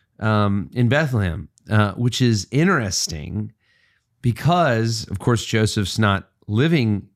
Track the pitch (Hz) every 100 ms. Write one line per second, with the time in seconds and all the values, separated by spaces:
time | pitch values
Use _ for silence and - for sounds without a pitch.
0 | _ - 107 107 101 101 78 - 120 143
1 | 156 123 92 80 76 _ - 107 104 95
2 | 120 - 123 110 - 127 180 165 104 -
3 | - 78 73 101 107 - _ _ _ _
4 | _ _ 120 113 147 175 156 113 113 110
5 | - 92 - 117 - 113 107 - 92 -
6 | 107 98 - _ - 107 156 165 113 101
7 | -